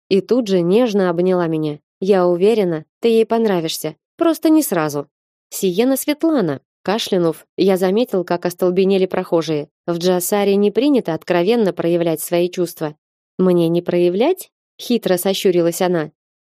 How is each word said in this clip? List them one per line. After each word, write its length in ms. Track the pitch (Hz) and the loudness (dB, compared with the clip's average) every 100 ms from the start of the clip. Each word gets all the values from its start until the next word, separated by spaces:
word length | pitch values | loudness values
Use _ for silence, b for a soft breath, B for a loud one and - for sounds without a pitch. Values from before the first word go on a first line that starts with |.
| - | -2
И 140 | 190 | 0
тут 260 | 185 247 214 | 2 -2 0
же 140 | 190 | 0
нежно 480 | 170 208 247 202 185 | 2 2 2 0 0
обняла 380 | 170 185 180 170 | 0 0 0 0
меня. 320 | 160 156 147 _ _ | -2 -4 -8 _ _
«Я 280 | 190 196 175 | 0 2 2
уверена, 580 | 175 202 226 185 160 - _ | 2 2 2 0 -4 -10 _
ты 80 | 233 | 0
ей 160 | 226 220 | 2 2
понравишься, 720 | 226 226 180 160 - 156 - _ - | 0 0 0 -4 -6 -10 -12 _ -2
просто 320 | 330 311 330 | -2 0 2
не 140 | 311 | 2
сразу». 440 | - 175 156 143 - _ _ _ _ | 2 -2 -2 -4 -8 _ _ _ _
«Сиена 480 | - 196 175 254 262 | -4 -2 0 0 0
Светлана», 640 | - 294 330 302 170 135 - _ | -2 -2 0 0 -2 -4 -12 _
кашлянув, 640 | - 214 - 190 165 156 - - | -4 -4 -2 0 0 -2 -10 -2
я 180 | 190 185 | 0 2
заметил, 480 | 185 202 247 190 | 2 0 0 -2
как 220 | 170 175 180 | -2 -4 -4
остолбенели 600 | - 185 180 190 196 185 | -2 0 2 2 2 0
прохожие. 600 | - 185 170 156 151 147 _ - | -2 -2 -2 -2 -6 -8 _ -8
В 120 | 170 | -2
Джасаре 580 | 180 180 180 208 202 196 | 0 0 0 0 2 2
не 160 | 208 | 2
принято 420 | 202 285 262 - | 2 2 0 0
откровенно 600 | 160 - 175 180 240 196 | -6 -2 0 2 2 0
проявлять 480 | 165 170 170 170 160 | -2 -2 0 0 -4
свои 280 | - 175 180 | -2 -2 -2
чувства. 460 | 180 170 - 156 151 _ _ _ - | -2 -6 -6 -10 -10 _ _ _ 0
«Мне 300 | 185 175 165 | 2 4 2
не 140 | 170 | 0
проявлять?» 680 | 170 175 175 185 277 381 - _ _ - | 0 0 0 2 0 -2 -8 _ _ -14
хитро 380 | - 233 190 180 | -4 -2 0 -2
сощурилась 640 | 196 190 202 175 170 165 | -2 0 0 2 0 0
она. 300 | 180 175 151 - _ _ | -2 -2 -4 -12 _ _